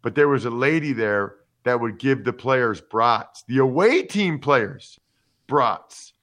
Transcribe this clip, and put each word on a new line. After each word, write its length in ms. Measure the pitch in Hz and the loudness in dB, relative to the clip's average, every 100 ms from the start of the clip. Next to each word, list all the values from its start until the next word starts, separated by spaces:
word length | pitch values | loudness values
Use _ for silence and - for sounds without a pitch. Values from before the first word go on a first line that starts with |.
but 120 | 117 | -4
there 140 | 123 147 | 2 2
was 160 | 135 | 2
a 60 | 120 | -2
lady 420 | 117 135 160 151 | -2 0 0 -2
there 440 | 113 107 104 101 - _ _ | -2 0 0 -2 -10 _ _
that 160 | 123 123 | -2 -2
would 180 | 117 101 | -2 -4
give 280 | 135 131 107 | -2 0 -2
the 80 | |
players 480 | - 123 131 120 95 | -4 -2 0 0 -4
brats, 640 | _ 110 117 110 - - - | _ 0 2 2 -4 -20 -4
the 120 | 131 | 0
away 440 | 131 131 214 339 | 2 4 2 2
team 360 | - 202 190 147 | -2 -2 -2 -2
players 600 | 139 135 101 98 - - _ _ _ _ - | 0 0 0 -8 -20 -20 _ _ _ _ -2
brats. 640 | 139 117 90 - - - _ | 0 0 -2 -10 -20 -20 _